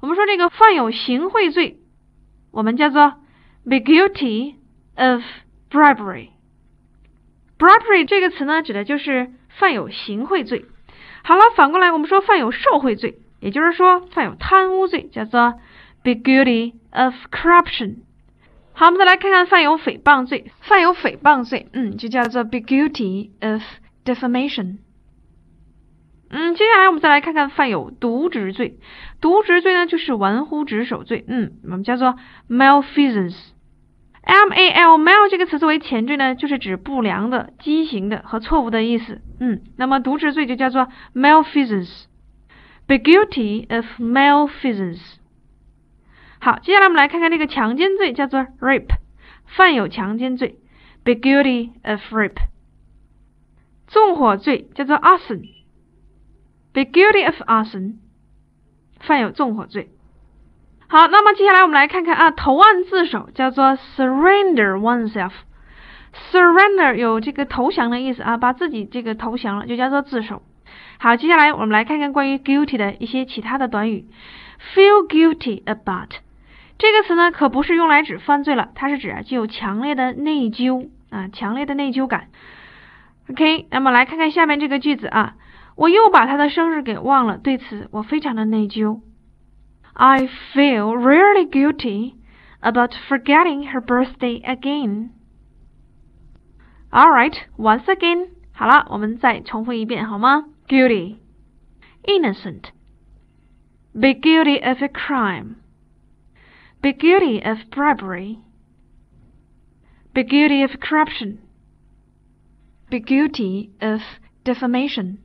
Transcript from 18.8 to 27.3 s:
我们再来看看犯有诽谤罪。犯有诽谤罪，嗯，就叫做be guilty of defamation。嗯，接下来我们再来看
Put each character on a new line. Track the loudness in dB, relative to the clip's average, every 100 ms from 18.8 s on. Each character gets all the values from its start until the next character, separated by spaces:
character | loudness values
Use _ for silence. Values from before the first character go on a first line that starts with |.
| 4
我 |
们 | 4
再 |
来 | 4 4
看 | 4
看 | 2 4
犯 | 2
有 | 4 0
诽 | -2 -2
谤 | 2 2 2
罪。 | -6 -8 _
犯 | 2 4
有 | 4
诽 | 0 -4 0
谤 | 2 2
罪， | 0 -8 -8
嗯， | -8 -8 -8
就 | -6
叫 | -4
做 | -2 -4
be | -6 -8
guilty | -2 0 0 -2 -8 -8 -12 _
of | -6 -6 -8 -20 _ _
defamation。 | -8 -4 -2 -2 -4 -6 -10 -12 _ _ _ _ _ _ _ _ _ _ _ _ _ _ _
嗯， | -6 -4
接 | 0 2
下 | 4
来 | 4
我 |
们 | 4
再 | 2
来 | 2
看 | 0